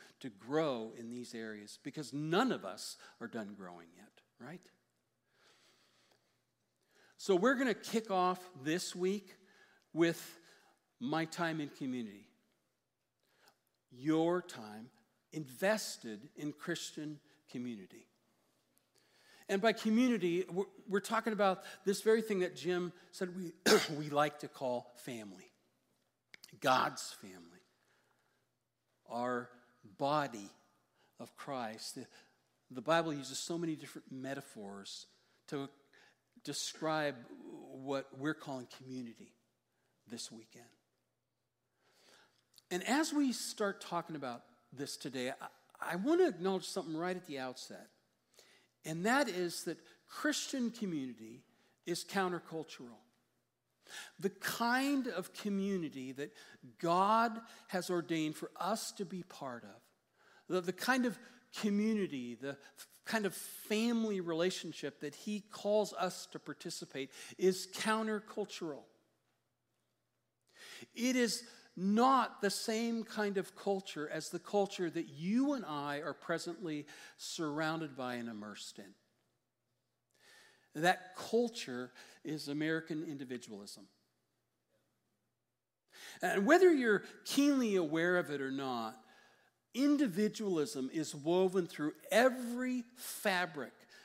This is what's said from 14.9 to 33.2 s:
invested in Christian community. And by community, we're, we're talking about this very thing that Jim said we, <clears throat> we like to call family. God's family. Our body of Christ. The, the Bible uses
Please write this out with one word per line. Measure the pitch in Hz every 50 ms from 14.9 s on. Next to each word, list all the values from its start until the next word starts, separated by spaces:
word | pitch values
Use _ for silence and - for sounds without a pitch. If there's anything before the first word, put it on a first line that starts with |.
| - _ _ _ _ _ _ _ -
invested | 156 156 131 127 117 185 196 220 214 - - - - - 233 - - - - -
in | - 151 147 143
Christian | - - - 170 156 - - - - 151 151 151 147 - _ _ _ _ -
community. | - 131 123 123 117 104 95 90 - - - _ _ _ _ _ _ _ _ _ _ _ _ _ _ _ _ _ _ _ _ _ _ _ _ - - - - -
And | 202 196 190
by | 226 214
community, | 220 - 220 214 226 254 254 240 214 175 175 170 175 185 -
we're, | 170 180 202 - - - - -
we're | 190 202
talking | 196 - 226 220 220 240 220
about | 196 208 196 185 185 - - - - -
this | 190 202 196 -
very | 214 220 233
thing | 220 220 208 190
that | 180 175 -
Jim | 143 131 170 180 175 180 175 165 - - - -
said | - 190 180 175
we, | 190 185 165 - - -
<clears throat> | - 208 202 - - 156
we | 143 151 147
like | 143 143 147 151 143 -
to | - 139
call | - - 139 127 123 120 127 - -
family. | - - - 127 117 107 101 92 92 92 - _ _ _ _ _ _ _ _ _ _ _ _ _ _ _ _ - - - - - 107
God's | - 139 131 127 127 143 139 - - - - - -
family. | 98 92 90 85 85 87 90 _ _ _ _ _ _ _ _ _ _ _ _ _ _ _ _ _ _ _ _ _ _ _ _ _ _ _ _ _ -
Our | 113 120 120 123 123 120 123 - - - - _ _ _ - 110 - -
body | 139 139 147 151 143 135 117 110 101 95 - - _ _ _ _ _ _ _ _ _ _ _ -
of | 117 - -
Christ. | - - - 139 131 120 110 110 110 - - -
The, | 143 120 - - - - _ _ _ _ _ _ _ _ - 123
the | 127 117
Bible | - 160 170 165 160 151
uses | 143